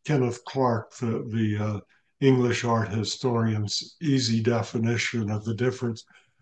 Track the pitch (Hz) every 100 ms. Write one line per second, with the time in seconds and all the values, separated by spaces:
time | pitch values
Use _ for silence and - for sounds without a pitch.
0 | - 147 123 - - 135 127 117 - -
1 | 120 113 123 110 110 104 107 104 - _
2 | _ - 135 127 120 120 120 113 104 117
3 | 101 - 131 117 113 107 101 - - -
4 | 160 135 113 113 113 117 110 127 113 117
5 | - 120 104 104 107 107 123 123 120 113
6 | - - _ _